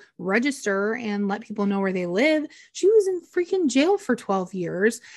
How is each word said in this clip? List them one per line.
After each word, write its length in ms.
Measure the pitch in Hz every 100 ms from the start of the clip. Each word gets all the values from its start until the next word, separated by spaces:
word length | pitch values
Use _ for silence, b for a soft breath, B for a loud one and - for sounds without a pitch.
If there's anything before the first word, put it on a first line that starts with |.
| b b
register 800 | 180 214 277 277 208 196 208 226
and 320 | 220 202 202
let 140 | 214
people 240 | - 208 202
know 140 | 196
where 120 | 196
they 140 | 185 175
live. 400 | 180 302 311 302 B B
She 160 | - 370
was 180 | 440 381
in 120 | 359
freaking 460 | - 370 349 381 302
jail 300 | 262 320 403
for 180 | - 226
twelve 380 | - 190 180
years. 480 | 190 165 170 214 233 B